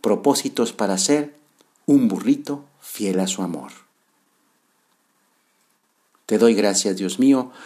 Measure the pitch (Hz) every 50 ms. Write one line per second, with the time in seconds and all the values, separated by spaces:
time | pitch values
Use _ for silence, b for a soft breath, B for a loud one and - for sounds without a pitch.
0 | - 110 104 - - 139 135 - - 139 - - 117 113 - - 107 98 95 95
1 | - - 147 151 147 143 - _ _ _ _ _ _ _ _ _ _ - 143 139
2 | 123 104 98 - 101 113 143 143 - - 143 143 - - _ _ - - - -
3 | 107 95 92 95 95 95 - - 92 87 82 73 73 - - - _ _ _ _
4 | _ _ _ _ _ _ _ _ _ _ _ _ _ _ _ _ _ _ _ _
5 | _ _ _ _ _ _ _ _ _ _ _ _ _ _ _ _ _ _ _ _
6 | _ _ _ _ _ - 110 104 117 117 113 - - - 95 - - 101 92 -
7 | - 87 - - 131 139 139 131 127 127 B B B